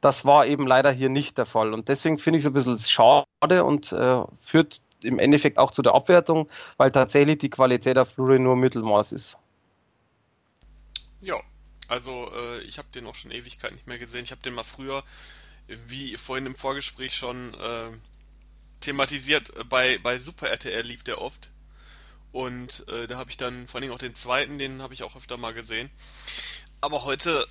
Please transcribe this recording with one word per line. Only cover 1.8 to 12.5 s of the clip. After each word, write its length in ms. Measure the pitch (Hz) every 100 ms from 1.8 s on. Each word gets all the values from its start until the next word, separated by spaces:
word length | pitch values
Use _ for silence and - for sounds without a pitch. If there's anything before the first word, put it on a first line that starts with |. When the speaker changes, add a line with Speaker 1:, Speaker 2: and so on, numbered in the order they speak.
| 110
Speaker 1:
deswegen 300 | 139 165 151
finde 180 | 165 160
ich's 80 | 143
ein 80 |
bisschen 240 | 135 127 117
schade 840 | 113 - 117 143 139 _ 151 185
und, 280 | 143 147 -
äh, 300 | - 127 127 - -
führt 440 | - 160 151 - _ _
im 160 | 113 127
Endeffekt 400 | 131 147 147 -
auch 140 | 131
zu 100 | -
der 140 | 131 143
Abwertung, 520 | - 175 170 160 151 - - -
weil 140 | 135
tatsächlich 480 | 135 127 143 143 151
die 100 | 139
Qualität 480 | - 131 123 131 127
auf 160 | 123
Blu-ray 240 | - 131 131
nur 180 | 127 127
Mittelmaß 580 | 131 123 110 104 107
ist. 220 | - - - _ _ _ _ _ _ _ _ _ _ _ _ _ - - - - _
Speaker 2:
Ja, 160 | 190 151 - _ _ - -
also, 440 | 123 123 127 120
äh, 300 | 113 120